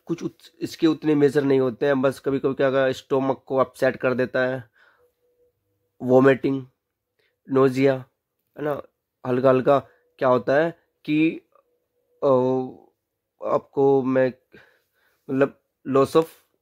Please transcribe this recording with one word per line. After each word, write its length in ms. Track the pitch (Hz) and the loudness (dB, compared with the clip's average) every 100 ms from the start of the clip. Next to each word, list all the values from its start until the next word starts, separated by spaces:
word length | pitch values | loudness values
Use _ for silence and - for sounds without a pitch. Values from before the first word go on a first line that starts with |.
| - | -12
कुछ 180 | 170 | -10
उत-, 320 | 175 - - _ | -10 -14 -20 _
इसके 280 | 151 - 160 | -12 -2 -2
उतने 280 | 147 156 147 | 0 -2 2
मेजर 280 | 143 143 | 2 2
नहीं 160 | 139 135 | 0 0
होते 260 | 131 110 143 | 0 -2 -2
हैं, 160 | 139 | 0
बस 180 | 135 123 | -2 -2
कभी-कभी 340 | 143 135 139 | -6 -4 -4
क्या 140 | 135 139 | -2 0
होगा, 240 | 135 131 | 0 -2
स्टमक 520 | 131 - 135 135 123 - | -4 -4 -2 -2 -6 -4
को 100 | 131 | -2
अपसेट 380 | 127 - 131 - | -2 -2 -4 -2
कर 180 | 131 | -4
देता 340 | 123 127 131 127 | -2 -4 -4 -4
है, 220 | 131 117 _ _ _ _ _ _ _ _ _ _ _ _ _ | -6 -12 _ _ _ _ _ _ _ _ _ _ _ _ _
वॉमिटिंग, 640 | 127 131 135 127 139 135 127 _ _ _ _ _ _ _ - | 2 4 6 4 -2 -4 -10 _ _ _ _ _ _ _ -4
नोजिया, 460 | 131 135 127 135 131 123 _ _ _ _ - | 2 2 2 0 0 -8 _ _ _ _ -10
है 60 | |
ना, 180 | 147 139 - _ _ _ 127 | -8 -8 -12 _ _ _ -6
हल्का-हल्का 520 | 127 131 131 127 139 - _ _ _ | 0 2 2 2 0 -2 _ _ _
क्या 100 | 135 | 0
होता 260 | 127 - 139 | 0 0 0
है 280 | 165 - _ _ - | 0 -6 _ _ -4
कि, 360 | 151 160 - - _ _ _ _ _ _ _ | 0 0 -2 -14 _ _ _ _ _ _ _
अ, 40 | 143 127 127 131 127 117 _ _ _ _ _ _ 107 | 0 2 2 -2 -6 -14 _ _ _ _ _ _ -4
आपको 580 | 139 - - 139 139 | -4 -4 0 2 2
मैं, 300 | 127 131 131 - _ - _ _ _ _ _ _ - | 0 0 -2 -4 _ -20 _ _ _ _ _ _ -8
मतलब 320 | 135 131 - _ _ 143 | -2 -2 -4 _ _ -4
loss 280 | 135 135 160 | 0 2 0
of 100 | 160 - _ _ | -2 -8 _ _